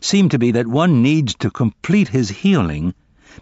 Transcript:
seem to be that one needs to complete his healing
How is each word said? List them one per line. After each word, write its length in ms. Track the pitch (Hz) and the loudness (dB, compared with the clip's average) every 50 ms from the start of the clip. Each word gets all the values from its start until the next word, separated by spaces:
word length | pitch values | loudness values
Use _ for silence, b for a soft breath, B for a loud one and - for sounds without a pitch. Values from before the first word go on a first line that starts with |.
seem 280 | B - - 202 190 143 | B -2 0 2 2 2
to 100 | - 120 | 2 0
be 120 | 120 120 | 0 0
that 160 | 113 120 117 113 | 0 0 -2 -2
one 360 | 117 147 170 180 151 117 117 | -2 0 2 2 4 4 4
needs 320 | 139 156 160 139 107 - | 2 2 0 0 -2 -4
to 160 | - - 107 | -4 -6 -6
complete 560 | - - 127 107 - _ - - 180 208 185 - | -4 -2 -4 -4 -4 _ -4 -2 0 0 0 0
his 220 | - 131 117 101 | 0 -2 -2 -4
healing 680 | 101 - - 196 190 147 95 80 76 76 80 92 - _ _ _ _ B B B B B | -4 -2 0 0 2 2 0 -2 -4 -4 -6 -6 -6 _ _ _ _ B B B B B